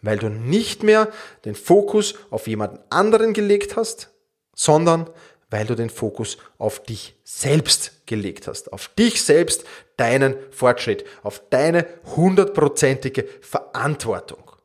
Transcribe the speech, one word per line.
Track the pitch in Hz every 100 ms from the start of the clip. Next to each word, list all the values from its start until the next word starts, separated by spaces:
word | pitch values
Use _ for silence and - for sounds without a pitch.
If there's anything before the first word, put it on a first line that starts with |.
Weil | 107 107
du | 110
nicht | 107 117 190 233 -
mehr | 214 214 214 214 - -
den | -
Fokus | 104 - 190 202 107 104 - -
auf | 110 -
jemanden | 107 104 107 _
anderen | 143 202 214 226
gelegt | 214 208 202 202 -
hast, | 220 - - _ _ _ _
sondern | - - 156 165 165 165 - - _ _
weil | 107 107
du |
den | 120 117
Fokus | - 110 - 110 - - _
auf | 107 -
dich | - 110 - _
selbst | - - 139 156 - - - _ -
gelegt | 110 98 82 -
hast. | - -
Auf | - -
dich | - 226 -
selbst, | - 156 175 - - - _ -
deinen | 120 131 135 135 -
Fortschritt, | - 127 120 - 101 - -
auf | 104 - _
deine | 127 151 170 165 - - -
hundertprozentige | 180 185 196 - 147 - 143 135 131 - 101 -
Verantwortung. | - - - - 131 147 117 92 - - - _